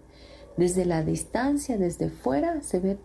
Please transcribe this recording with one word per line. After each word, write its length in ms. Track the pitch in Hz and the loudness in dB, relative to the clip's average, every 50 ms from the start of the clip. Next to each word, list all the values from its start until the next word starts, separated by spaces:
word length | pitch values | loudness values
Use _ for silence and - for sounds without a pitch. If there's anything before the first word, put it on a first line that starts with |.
| - - - - - - - - - - - | -20 -20 -20 -20 -20 -20 -20 -20 -20 -6 0
Desde 280 | - 175 180 180 185 180 | 2 2 2 4 2 2
la 160 | 175 165 160 | 2 2 2
distancia, 760 | 156 160 165 160 - - - 220 254 277 294 285 285 - 240 | 2 0 0 -2 -4 -4 -2 0 0 2 0 0 0 -2 0
desde 320 | 202 185 175 170 - 165 160 | 0 0 0 0 0 -2 -2
fuera, 520 | 160 - - 247 262 285 320 339 339 294 | -2 -2 -2 0 2 2 2 0 0 -2
se 180 | - - - 185 | -4 -2 -2 0
ve 200 | 185 190 196 196 | 0 0 -2 -2